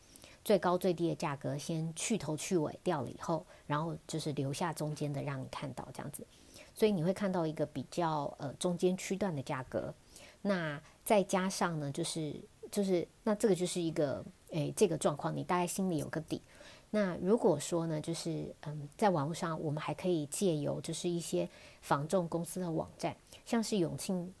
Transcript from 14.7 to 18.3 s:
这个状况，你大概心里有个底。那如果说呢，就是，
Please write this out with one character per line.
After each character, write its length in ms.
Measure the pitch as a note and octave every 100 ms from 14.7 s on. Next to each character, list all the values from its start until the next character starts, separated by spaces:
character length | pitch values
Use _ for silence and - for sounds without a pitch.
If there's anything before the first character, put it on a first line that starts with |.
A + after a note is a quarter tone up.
| C#3
这 120 | G3+
个 100 | D#3
状 180 | F#3 D3
况， 200 | E3+ D3+
你 80 |
大 120 | C#3 F3+
概 120 | F3
心 220 | - F#3+
里 80 | D#3+
有 100 | C3+
个 120 | D#3+
底。 200 | D3+ D#3 - - - - -
那 260 | G#3+ G3 E3+
如 200 | F3+ A#3
果 220 | A#3 D3
说 260 | - E3+ E3
呢， 160 | D#3
就 100 | D3+
是， 420 | E3 -